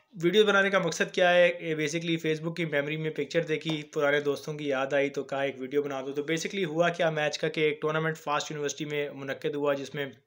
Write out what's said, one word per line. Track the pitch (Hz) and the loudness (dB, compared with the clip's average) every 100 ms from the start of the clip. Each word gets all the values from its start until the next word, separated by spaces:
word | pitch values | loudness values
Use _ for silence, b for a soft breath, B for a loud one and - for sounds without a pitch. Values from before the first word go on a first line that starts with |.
| _ - | _ -2
वीडियो | 170 208 | 4 6
बनाने | 202 196 196 | 6 6 4
का | 190 | 2
मकसद | 170 - 185 | 0 0 -2
क्या | - 180 | 4 6
है? | 175 175 | 8 6
ये | 175 165 156 151 | 4 -4 -2 -2
basically | 165 170 165 160 | -2 -2 0 0
Facebook | 156 165 170 | -2 -2 -4
की | 160 | -2
मेमोरी | 143 147 156 | 0 0 -2
में | 156 | -4
पिक्चर | 156 139 165 | -4 -2 -2
देखी, | 156 156 160 156 147 | 0 -2 -2 -6 -4
पुराने | 156 143 147 | 0 4 4
दोस्तों | 143 139 - | 2 -2 -4
की | 147 147 | -6 -2
याद | 131 135 | 0 2
आई | 143 143 | 2 2
तो | 139 | -2
कहा | 131 139 | -4 -2
एक | 139 123 | -2 -4
वीडियो | 131 143 | -2 -2
बना | 143 135 | -2 -4
दूँ। | 135 | -4
तो | 139 | -6
basically | 143 160 180 196 170 | -2 -4 -4 -4 -2
हुआ | 160 175 | 2 0
क्या | 170 165 | 2 0
मैच | 156 151 - | 2 -2 -2
का | 160 | -4
कि | 160 | 0
एक | 151 151 | 0 0
टूर्नामेंट | 156 160 160 156 | -2 0 -2 -4
फास्ट | 151 147 143 | -2 -2 -2
यूनिवर्सिटी | 151 143 - | -4 -6 -4
में | 151 147 143 | -6 -4 -4
मुनक्किद | 135 135 135 156 | -8 -8 -6 -4
हुआ | 147 143 | 0 0
जिसमें | 139 131 147 139 - | 0 -4 -6 -8 -10